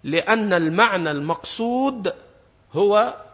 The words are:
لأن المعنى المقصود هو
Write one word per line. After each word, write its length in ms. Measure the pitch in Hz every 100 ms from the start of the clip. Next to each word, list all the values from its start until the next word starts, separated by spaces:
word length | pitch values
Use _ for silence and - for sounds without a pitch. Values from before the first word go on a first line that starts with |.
لأن 500 | 135 160 - 226 208
المعنى 580 | 175 160 175 226 190 160
المقصود 1000 | 147 147 165 - - 233 247 269 254 190 - - - _ _ _
هو 500 | 156 202 208 247 - -